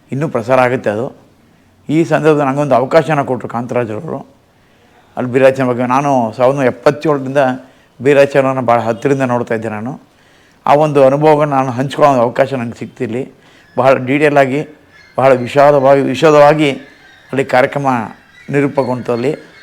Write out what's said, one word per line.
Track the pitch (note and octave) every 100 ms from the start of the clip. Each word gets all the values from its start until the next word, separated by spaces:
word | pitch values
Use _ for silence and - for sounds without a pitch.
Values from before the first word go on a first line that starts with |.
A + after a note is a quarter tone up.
| -
ಇನ್ನೂ | C3 D3+
ಪ್ರಸಾರ | B2 A2 C3
ಆಗುತ್ತೆ | B2+ B2 A2
ಅದು. | G#2 B2+ - _ _ _ _ _ _ -
ಈ | D3+
ಸಂದರ್ಭದಲ್ಲಿ | E3 D3+ D3+ D3 C#3
ನನಗೊಂದು | C#3 D3 B2
ಅವಕಾಶನ | C3 E3 D#3 D3
ಕೊಟ್ಟರು | C#3 B2 A#2+
ಕಾಂತರಾಜರವರು. | A#2 B2 B2 A2+ G#2+ D#3+ C3 - _ _ _ _ _ _ _ _ -
ಅಲ್ಲಿ | B2
ಬಿ | B2
ರಾಚಯ್ಯನ | C3 - B2+
ಬಗ್ಗೆ | A#2+ B2
ನಾನು | B2+ D3 C3 A2+
ಸಾವಿರದ | - B2+
ಒಂಬೈನೂರ | C#3+ C3 -
ಎಪ್ಪತ್ತೇಳರಿಂದ | D3+ C#3+ D#3+ C#3+ C3 C#3 C3 B2+ - _ _ -
ಬಿ | B2+
ರಾಚಯ್ಯನವ್ರನ್ನ | C#3 C#3 C#3+ C3 C3 B2
ಭಾಳ | A#2
ಹತ್ತಿರದಿಂದ | A2+ A2 C#3+ C#3
ನೋಡ್ತಾ | C3 B2 B2 A2+
ಇದ್ದೆ | G#2+
ನಾನು. | G#2+ A2+ D#3 _ _ _ _ _ _ -
ಆ | C#3+
ಒಂದು | D#3 C#3+
ಅನುಭವವನ್ನು | C3 C#3+ D3+ D3+ D3+ C#3
ನಾನು | C3+
ಹಂಚ್ಕೊಳ್ಳೋ | A#2+ C3+ - D3
ಒಂದು | C3
ಅವಕಾಶ | A#2+ A#2 C3
ನನಗೆ | C3 A#2 -
ಸಿಕ್ತಿಲ್ಲಿ. | A#2+ - A#2+ A2+ C#3 _ _ _ _ -
ಬಹಳ | B2+
ಡೀಟೇಲಾಗಿ, | B2+ B2+ C#3+ D3 C#3+ C3 C3+ D#3 - _ _ _ -
ಬಹಳ | C3+
ವಿಷಾದವಾಗಿ, | B2 A#2+ D3 C#3 D3 C3+ C#3
ವಿಷಾದವಾಗಿ | C3 B2+ D#3+ D3 C#3+ D#3 D3 C3 - _ _ _ -
ಅಲ್ಲಿ | C3 C#3
ಕಾರ್ಯಕ್ರಮ | B2+ C#3 C#3+ C#3 B2 G#2+ - _ _ -
ನಿರೂಪಗೊಂಡಲ್ಲಿ. | C#3 C#3 B2+ B2 B2 A2 A#2+ B2 D#3 - -